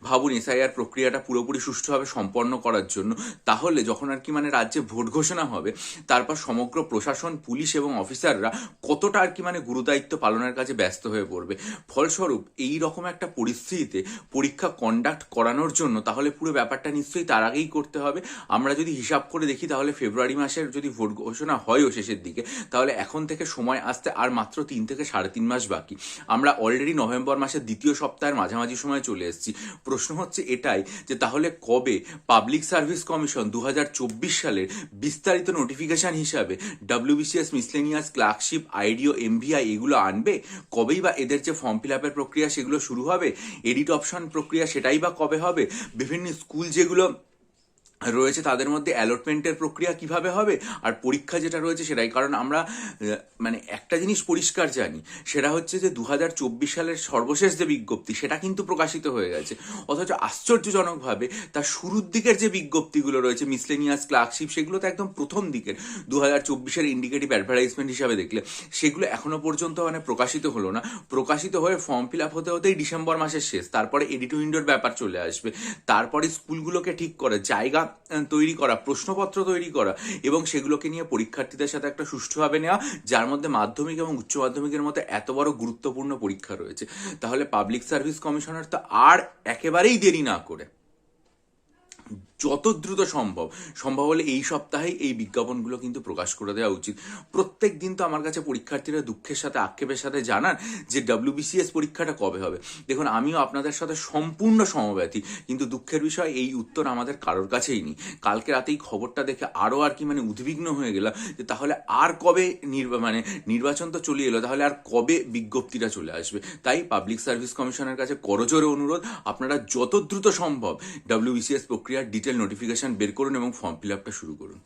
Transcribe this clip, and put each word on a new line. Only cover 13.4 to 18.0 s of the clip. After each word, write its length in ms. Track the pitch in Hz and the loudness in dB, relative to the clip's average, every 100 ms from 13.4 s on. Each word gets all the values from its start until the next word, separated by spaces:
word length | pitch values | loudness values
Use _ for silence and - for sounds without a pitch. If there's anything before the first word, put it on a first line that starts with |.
| 165 120 - 185 127 95 190 226 - | -2 -2 -6 -4 -2 -2 -6 -10 -6
পরীক্ষা 360 | 135 139 - 180 | 0 0 0 -4
কন্ডাক্ট 600 | - 117 113 127 156 - | 0 2 2 2 -2 -6
করানোর 420 | - 117 127 160 | 2 2 4 0
জন্য 280 | - 151 110 | 2 2 2
তাহলে 280 | 107 110 143 | 0 0 0
পুরো 240 | 143 160 | 0 -2
ব্যাপারটা 380 | 143 117 131 151 | 0 0 -2 -2
নিশ্চয়ই 340 | 147 143 180 170 | -4 -2 -4 2
তার 180 | 113 | 4
আগেই 240 | 110 135 160 | 4 2 -2
করতে 320 | 156 143 | -2 -4
হবে। 220 | 156 | -2